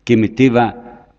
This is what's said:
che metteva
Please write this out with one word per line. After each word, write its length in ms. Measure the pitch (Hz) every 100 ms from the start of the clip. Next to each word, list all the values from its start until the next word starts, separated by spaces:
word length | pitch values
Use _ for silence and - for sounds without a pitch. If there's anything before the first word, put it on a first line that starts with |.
che 140 | - 117
metteva 960 | 107 - 131 120 113 - - - _